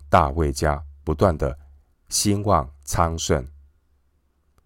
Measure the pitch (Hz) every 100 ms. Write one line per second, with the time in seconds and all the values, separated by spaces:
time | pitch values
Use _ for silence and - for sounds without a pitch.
0 | - 92 71 80 73 67 78 71 - -
1 | - 80 101 76 67 - - - _ _
2 | - - 104 101 104 85 65 - - -
3 | 82 82 - 76 64 - - _ _ _
4 | _ _ _ _ _ _